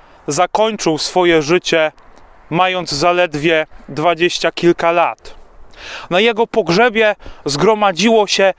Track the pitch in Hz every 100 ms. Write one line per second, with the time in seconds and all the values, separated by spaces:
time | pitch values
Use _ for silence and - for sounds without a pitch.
0 | - - - 143 180 - 220 214 - 156
1 | - 185 175 165 143 180 - 165 156 -
2 | - - - - - 160 185 185 160 147
3 | 175 175 180 147 156 160 156 - - 139
4 | 160 165 175 - 165 - 175 170 170 175
5 | 151 113 - - - - - - - -
6 | - 175 226 214 226 - 160 175 240 214
7 | 214 202 - - 151 143 190 220 202 165
8 | 214 226 202 - 196